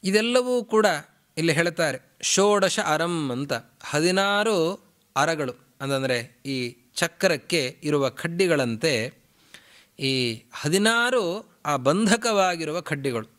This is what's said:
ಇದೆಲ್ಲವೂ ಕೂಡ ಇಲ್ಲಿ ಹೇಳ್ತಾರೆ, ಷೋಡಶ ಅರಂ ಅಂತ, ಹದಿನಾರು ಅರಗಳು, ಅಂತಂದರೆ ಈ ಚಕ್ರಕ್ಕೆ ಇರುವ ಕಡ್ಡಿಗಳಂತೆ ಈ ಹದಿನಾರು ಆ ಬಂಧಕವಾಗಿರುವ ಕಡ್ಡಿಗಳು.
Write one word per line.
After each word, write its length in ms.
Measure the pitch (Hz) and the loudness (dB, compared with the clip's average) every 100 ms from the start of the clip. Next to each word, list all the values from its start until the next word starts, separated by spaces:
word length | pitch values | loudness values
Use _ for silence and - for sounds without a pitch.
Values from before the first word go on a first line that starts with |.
ಇದೆಲ್ಲವೂ 600 | 190 202 226 247 247 247 | 2 2 2 2 2 -2
ಕೂಡ 220 | 220 220 214 156 - _ _ - | 0 2 2 0 -6 _ _ -4
ಇಲ್ಲಿ 160 | 165 | 0
ಹೇಳ್ತಾರೆ, 460 | 151 170 170 160 131 _ _ | 2 0 0 -2 -2 _ _
ಷೋಡಶ 580 | - - 202 208 190 190 180 | -2 2 4 4 2 0 0
ಅರಂ 460 | 156 170 170 143 | 0 0 -2 -4
ಅಂತ, 220 | 123 143 120 - _ | -4 -4 -6 -8 _
ಹದಿನಾರು 760 | - 147 165 185 196 202 214 208 165 196 _ _ _ - | -4 0 2 2 2 2 0 0 0 -4 _ _ _ -2
ಅರಗಳು, 380 | 151 165 139 120 _ _ | 0 0 -4 -8 _ _
ಅಂತಂದರೆ 600 | 139 135 131 123 120 _ 139 | -4 -2 0 -2 -4 _ -8
ಈ 300 | 135 120 120 _ - | -6 -6 -10 _ -4
ಚಕ್ರಕ್ಕೆ 840 | 170 - 190 151 - 170 127 - | -4 0 0 0 -2 -2 -2 -6
ಇರುವ 260 | 147 147 135 | -2 0 0
ಕಡ್ಡಿಗಳಂತೆ 1040 | - 170 170 185 151 123 113 160 127 117 - _ _ _ - _ - _ _ | -2 -8 0 2 2 0 0 0 -2 -4 -10 _ _ _ -20 _ -20 _ _
ಈ 440 | 135 131 123 113 _ | -2 0 -2 -4 _
ಹದಿನಾರು 1040 | - 147 180 208 233 240 247 185 190 - _ - | -8 -2 2 2 2 0 0 0 -4 -10 _ -4
ಆ 100 | 143 | 0
ಬಂಧಕವಾಗಿರುವ 1040 | 127 170 220 226 233 208 185 175 156 160 | 2 2 4 2 2 2 2 0 -4 -6
ಕಡ್ಡಿಗಳು. 460 | - 151 139 120 113 | -6 -4 -4 -4 -8